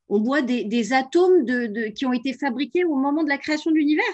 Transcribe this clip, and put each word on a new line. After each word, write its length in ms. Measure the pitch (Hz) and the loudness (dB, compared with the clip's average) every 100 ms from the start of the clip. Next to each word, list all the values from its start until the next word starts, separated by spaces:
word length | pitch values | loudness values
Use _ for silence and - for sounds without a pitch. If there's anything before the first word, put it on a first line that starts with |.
| _ | _
on 100 | 202 | -2
boit 220 | 220 285 | 0 0
des, 240 | 247 247 202 | 0 -2 -2
des 260 | 240 208 | -2 0
atomes 540 | 262 262 339 370 370 233 | 0 2 2 4 4 2
de, 220 | 247 233 | -2 -4
de, 200 | 202 220 | -6 -6
qui 180 | 214 262 | -4 -4
ont 60 | |
été 220 | 247 262 | -2 -4
fabriqués 500 | 254 277 240 269 349 | -4 -4 -4 -2 0
au 120 | 349 277 | 0 0
moment 260 | 277 294 | 0 0
de 60 | 302 | 0
la 80 | 277 | -2
création 340 | - 302 330 | -2 -2 2
de 60 | 311 | 2
l'univers. 280 | 294 302 466 | 4 2 0